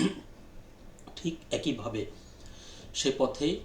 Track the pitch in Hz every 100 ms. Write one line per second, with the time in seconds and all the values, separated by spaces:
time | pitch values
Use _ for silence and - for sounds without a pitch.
0 | - - - - - - - - - -
1 | - - 170 165 - 117 156 113 110 110
2 | - - - - - - - - - -
3 | 139 - 131 - 147 202